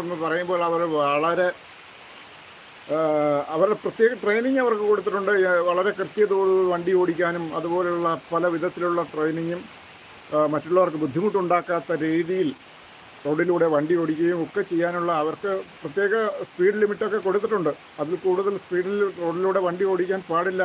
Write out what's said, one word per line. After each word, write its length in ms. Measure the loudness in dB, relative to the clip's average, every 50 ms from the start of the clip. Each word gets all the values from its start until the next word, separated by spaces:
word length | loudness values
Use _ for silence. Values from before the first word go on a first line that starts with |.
| -4
എന്ന് 140 | -6 -6 -4 -2
പറയുമ്പോൾ 380 | -2 -2 -2 -2 -2 0 0 0 0
അവർ 140 | 0 0 0 0 0 0
വളരെ, 500 | 2 2 2 2 2 0 2 2 0 0 -2 -6 -14 -20 -20 -20 -20 -20 -20 -20 -20 -20 -20 -20 -20 -20 -20 -20 -20 -20 -20 -20 -20 -20 -20 -20 -8 -4 -2
ഏഹ്, 440 | 0 0 0 2 2 2 2 0 0 -2 -4 0
അവരുടെ 240 | 0 2 2 0 -2 -4
പ്രത്യേക 300 | -8 0 2 2 2 2 0 -2
ട്രെയിനിങ് 400 | 0 0 0 0 0 0 2 2
അവർക്ക് 200 | 2 0 0 2 2
കൊടുത്തിട്ടുണ്ട്. 420 | 2 2 2 -2 -2 -2 0 2 2 4 4 4
ഏഹ്, 140 | 4 2 2 2
വളരെ 200 | 2 2 2 0 0 -2
കൃത്യതയോട് 560 | -6 -6 2 0 2 2 4 2 4 4 4 4 4 2 0
വണ്ടി 220 | 0 0 2 2 4 4
ഓടിക്കാനും 420 | 2 2 0 0 0 0 -2 -6 -4 -6 -4
അതുപോലുള്ള 500 | -4 -2 -2 0 0 0 -2 0 0 0 -2 -2 -4 -4 -2
പല 140 | 0 0 0 0
വിധത്തിലുള്ള 480 | 0 -2 -4 -4 -2 -2 -2 0 -2 -2 -4 -4
ട്രെയിനിങ്ങും, 460 | -2 -2 -2 -2 -2 -4 -4 -6 -6 -10 -14 -20 -20 -20 -20 -20 -20 -20 -20 -20 -20 -12 -4 0
ഏഹ്, 120 | 2 2 2 0
മറ്റുള്ളവർക്ക് 460 | -2 -2 2 4 4 4 4 2 -2 -4
ബുദ്ധിമുട്ടുണ്ടാക്കാത്ത 960 | -2 -2 0 -2 0 0 0 0 2 0 0 0 0 -4 -4 -2 -2 -4 -2 0
രീതിയിൽ 440 | 0 0 0 0 0 0 0 0 -2 -2 -6 -16 -20 -20 -20 -20 -20 -20 -20 -20 -20 -20 -8 -4
റോഡിലൂടെ 400 | -2 0 0 0 0 2 2 2 4 4
വണ്ടി 200 | 2 2 2 2 2
ഓടിക്കുകയും 400 | 2 0 0 0 2 0 2 0 -4
ഒക്കെ 180 | -4 -4 -6 -4 -2
ചെയ്യാനുള്ള 400 | 0 0 0 0 -2 -2 -2 0 0 0 0
അവർക്ക് 300 | -2 -4 -4 -4 -4 -4 -4 -6 -10 -16 -14
പ്രത്യേക 340 | -14 -6 -2 0 0 2 2 0 0 -2 -4 -6 -10 -10
സ്പീഡ് 300 | -2 2 2 2 4 4 0
ലിമിറ്റൊക്കെ 360 | 0 0 -2 -2 -2 -2 -2 -2
കൊടുത്തിട്ടുണ്ട്. 460 | 0 0 0 0 0 -2 0 0 0 -2 -4 -10 -20 -8 -8
അതിൽ 140 | -4 -4 -4 -2 0
കൂടുതൽ 300 | 0 0 2 0 -2 -4 -4 -6
സ്പീഡിൽ 300 | -4 -4 -2 -2 -2 -2 -2 -2 -2 -2 -4 -4
റോഡിലൂടെ 380 | -4 -2 0 0 0 0 2 0
വണ്ടി 180 | 0 0 0 0 0 0
ഓടിക്കാൻ 280 | 0 0 -2 -2 -4 -4 -2
പാടില്ല 340 | -2 0 0 0 0 0 -2